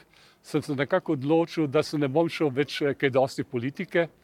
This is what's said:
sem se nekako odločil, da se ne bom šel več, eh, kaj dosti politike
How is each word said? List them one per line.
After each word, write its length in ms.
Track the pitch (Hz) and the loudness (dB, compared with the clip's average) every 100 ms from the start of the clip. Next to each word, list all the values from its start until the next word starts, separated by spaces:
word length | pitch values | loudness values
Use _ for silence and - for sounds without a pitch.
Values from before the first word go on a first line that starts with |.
| - _ - _ | -8 _ -20 _
sem 200 | - 156 | -6 -4
se 120 | 143 | -2
nekako 380 | 135 143 185 - | -4 0 0 0
odločil, 540 | 151 135 165 165 - 151 | -2 2 2 2 -2 0
da 160 | 151 | 0
se 160 | 147 151 | 0 0
ne 100 | 143 | 0
bom 200 | 143 170 | 2 0
šel 200 | - 156 | 0 0
več, 300 | 127 143 - | 0 -2 -2
eh, 120 | 143 | -2
kaj 160 | 131 139 | 0 2
dosti 340 | 127 131 - | 4 2 0
politike 640 | 131 123 127 143 180 175 165 _ | -6 -4 -4 -6 -2 0 -2 _